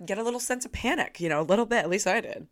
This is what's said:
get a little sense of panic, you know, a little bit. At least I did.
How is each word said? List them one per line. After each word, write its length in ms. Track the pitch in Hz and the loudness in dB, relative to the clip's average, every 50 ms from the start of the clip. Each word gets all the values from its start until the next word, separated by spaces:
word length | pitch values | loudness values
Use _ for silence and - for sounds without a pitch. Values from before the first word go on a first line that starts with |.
| 175 | -6
get 120 | 160 196 208 | -6 -4 -2
a 40 | 226 | -2
little 160 | 233 240 247 | -2 -2 -2
sense 260 | - - 254 254 254 | -2 -2 -2 -2 -4
of 60 | - - | -8 -8
panic, 460 | - - 247 349 311 - - - - | -2 0 0 0 0 -2 -4 -4 -4
you 80 | 170 165 | -2 0
know, 120 | 151 151 | 2 2
a 20 | 160 | 4
little 220 | 147 190 226 233 | 4 4 4 4
bit. 140 | 214 240 220 | 2 2 2
At 100 | 151 165 | 2 2
least 180 | 180 208 - | 0 0 2
I 140 | 180 196 226 | 2 2 0
did. 260 | - - 104 - - - | 0 -4 -10 -10 -12 -16